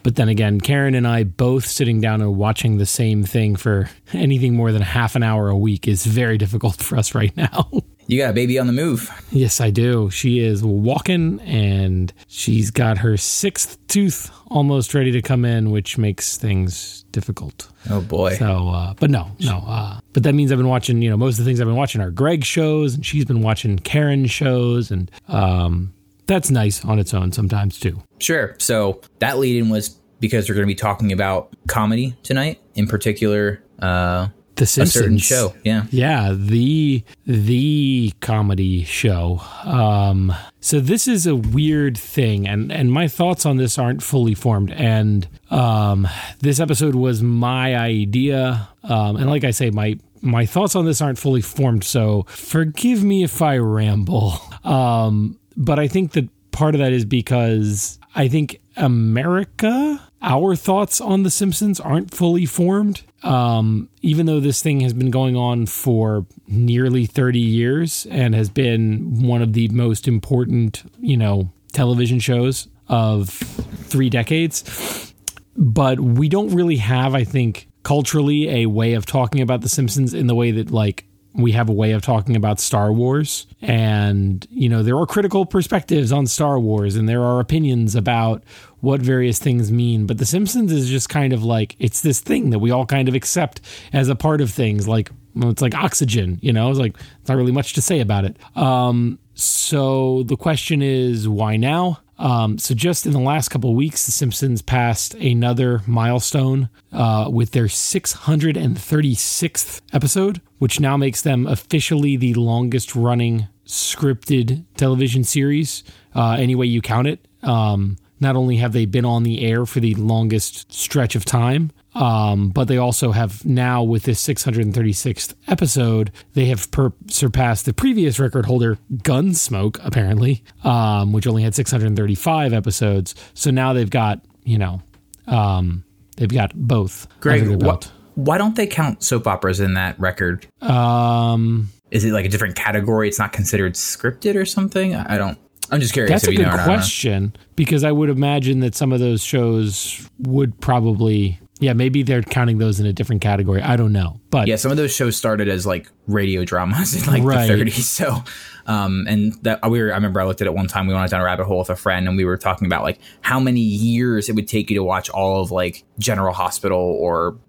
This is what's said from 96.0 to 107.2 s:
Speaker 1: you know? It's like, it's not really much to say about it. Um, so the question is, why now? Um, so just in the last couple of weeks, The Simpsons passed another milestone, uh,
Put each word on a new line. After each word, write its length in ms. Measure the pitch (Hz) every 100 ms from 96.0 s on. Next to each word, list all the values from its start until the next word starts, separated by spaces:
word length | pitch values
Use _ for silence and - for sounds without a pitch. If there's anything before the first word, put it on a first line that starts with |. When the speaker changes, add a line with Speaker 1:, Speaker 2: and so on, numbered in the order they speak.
| 127 110 90 87
Speaker 1:
you 120 | 139
know? 180 | 110 120
It's 80 | 135
like, 180 | 117 - - -
it's 80 | -
not 80 | 131
really 160 | 123
much 200 | 135 127
to 80 | -
say 180 | - 165
about 240 | 107 101
it. 120 | 98 - - -
Um, 600 | 139 127 123 120 120 - _
so 880 | - - - - 147 135 135 131 127
the 120 | 123 127
question 460 | 170 151 - 151
is, 460 | 139 131 127 117 107
why 280 | 104 110 110
now? 440 | 123 165 180 156 _ -
Um, 400 | 139 120 110 -
so 160 | -
just 320 | 117 175 165 -
in 60 |
the 80 | 139
last 280 | 135 151 -
couple 220 | 127 120
of 60 | 117
weeks, 300 | 151 - -
The 60 |
Simpsons 480 | - 131 - 135 117
passed 540 | - 127 120 110 -
another 680 | - 139 117 120 123 127 120 101
milestone, 800 | 117 117 123 - 143 131 135 127 _ -
uh, 360 | - 113 110